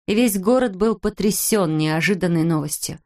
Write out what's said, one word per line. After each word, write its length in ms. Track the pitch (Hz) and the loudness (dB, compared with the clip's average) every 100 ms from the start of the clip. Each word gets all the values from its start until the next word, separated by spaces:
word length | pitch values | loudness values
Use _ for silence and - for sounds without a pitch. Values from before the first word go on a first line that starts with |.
| - | -2
и 80 | 208 | 2
весь 240 | 247 196 | 2 2
город 360 | 185 254 254 185 | 2 2 2 0
был 220 | 220 214 | -2 0
потрясён 800 | 208 208 202 208 - 214 170 156 | -4 -2 -2 0 0 0 2 0
неожиданной 680 | 156 160 165 196 180 170 | 0 0 0 0 0 0
новостью. 560 | 165 156 147 - - - | 2 0 -2 -8 -10 -12